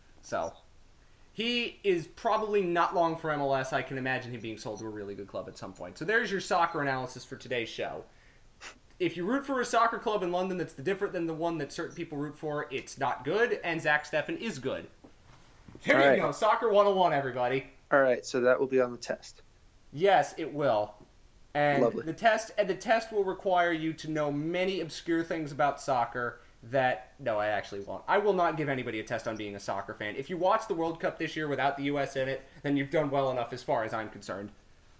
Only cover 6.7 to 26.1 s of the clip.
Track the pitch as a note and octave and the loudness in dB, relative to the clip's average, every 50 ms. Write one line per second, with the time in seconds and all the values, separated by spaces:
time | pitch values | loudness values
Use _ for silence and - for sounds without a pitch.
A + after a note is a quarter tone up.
6.7 | - D3+ C#3+ C3+ C3 C3 B2+ - - B2+ - - C3+ - - C3 B2+ A#2+ A2+ A2 | 2 -2 0 0 0 -2 -4 -6 -10 -14 -12 -12 -14 -14 -6 -2 -2 -2 -2 -2
7.7 | - - G2+ D#2 C#2 - - - - - - - _ - - - _ _ - - | -4 -4 -4 -4 -6 -8 -12 -14 -20 -20 -20 -20 _ -20 -20 -20 _ _ -18 -18
8.7 | - - - - - - F#3 E3 E3+ F3+ E3+ G#3 C4 C#4 C#4 - C4+ B3 A#3+ - | -18 -20 -20 -20 -4 -2 -2 -2 0 -2 -2 0 0 0 0 -2 -2 -2 0 2
9.7 | - A#3 - - A#3 G3 - A3+ G#3+ G3+ F#3 F3 F3 F3+ F#3 F#3+ - F3 D#3 - | 4 4 4 4 2 0 0 0 0 0 0 0 0 0 0 -2 -2 -4 -4 -6
10.7 | - - C3 F3+ G3 F#3+ G3+ - - F3 E3+ E3 D#3+ D3+ E3+ E3+ E3 D3+ C#3 - | -8 -6 -2 -2 0 0 -2 -2 -2 -2 -2 -2 -2 -2 -2 -2 -2 -2 -4 -6
11.7 | - - E3 - - E3+ D#3+ - D3+ C#3+ D3 D3 C#3+ - D#3+ D3+ D3 D3 - - | -6 -8 -8 -8 -8 -10 -10 -8 -6 -6 -6 -6 -6 -6 -6 -4 -4 -4 -4 -4
12.7 | C#3 A#2+ - - - B2+ C3+ B2 - - B2 C#3+ F3+ A3 A#3+ A3+ - - - E3+ | -6 -8 -8 -8 -6 -4 -2 -2 -2 -2 -2 0 2 2 2 2 2 -2 -2 -4
13.7 | D#3+ D#3+ C#3+ D3+ D3 D3 - - D#3 D3+ C#3+ - E3+ E3+ - A3+ D#3+ C3 B2 B2+ | -4 0 2 2 2 2 2 0 -2 -2 -2 -2 -6 -6 -6 -6 -6 -4 -4 -4
14.7 | F#2+ E2+ F2 - - - - - - - - - - - - - - - - - | -4 -4 -6 -12 -18 -20 -20 -20 -20 -20 -20 -20 -20 -20 -20 -20 -20 -20 -20 -20
15.7 | - - - - D4 D4 C#4 C#4 B3 G3 - D3 - - A3+ G#3+ A3+ A#3 A#3+ A3 | -20 -6 2 4 6 6 8 8 6 6 4 0 0 2 4 4 4 4 4 4
16.7 | G3 G#3 G3+ G3+ F#3+ F#3+ F3+ E3 D3+ C#3 C3+ B2+ A#2+ B2+ B2 B2 C3 C3+ C3+ - | 6 6 6 6 6 4 4 4 4 2 0 -2 -2 0 0 0 0 -2 -2 -6
17.7 | - - - _ D3 C#3 C3+ B2+ D3+ - - - - B2+ B2 B2 B2+ - C#3 C3 | -14 -20 -2 _ 4 6 6 6 4 2 0 -2 0 4 4 6 6 4 2 2
18.7 | C3+ B2+ B2 B2 A#2+ A#2+ - - - - - - - - - - _ _ - - | 4 4 2 2 0 -6 -6 -6 -6 -6 -8 -14 -20 -20 -20 -20 _ _ -20 -20
19.7 | _ - _ - - C#3+ F#3 G3 F#3 D#3 C#3+ - - E3+ D#3+ C3+ D3 C#3+ D3 C3 | _ -20 _ -16 -4 2 4 6 6 6 4 2 -4 -8 -8 -6 -4 0 2 2
20.7 | A2+ G#2 G#2 - - - - - _ - - - - - - - - D3 D3 D3 | 2 2 0 -2 -6 -14 -20 -20 _ -20 -20 -20 -20 -20 -20 -6 0 2 2 4
21.7 | C#3+ C3+ B2 A2+ - - - D#3+ D#3+ - G#3+ A3+ G#3+ A3 - - - G#3 G#3 F#3 | 4 4 4 4 2 0 -4 -6 -6 2 4 4 4 4 0 -4 -2 -2 0 0
22.7 | F3+ - - A3+ A#3+ A3 A3 - A3 G3+ F#3+ F#3+ F3+ - - F#3+ F3+ F3 F3 F3 | -2 -2 0 2 2 2 0 0 0 0 0 0 -2 -2 0 2 4 4 4 4
23.7 | E3 D#3+ D#3+ D#3+ D#3 - - D#3 D#3 D3+ D3+ D3 C#3+ C#3+ D3+ E3 E3+ F3+ F#3 F#3+ | 2 0 -2 -4 -4 -4 -6 -4 -2 0 0 0 0 -2 -2 -2 -2 0 0 0
24.7 | F#3+ E3+ E3 D3+ - - - E3 E3+ E3 E3 - F3+ D#3+ D#3 C#3+ D3 C#3 D3 C#3+ | -2 -4 -6 -6 -8 -8 -2 0 0 0 0 -2 -4 -4 -4 -6 0 0 2 2
25.7 | - - - D3+ C3 A#2+ A#2 - | 2 -2 -2 0 0 0 0 0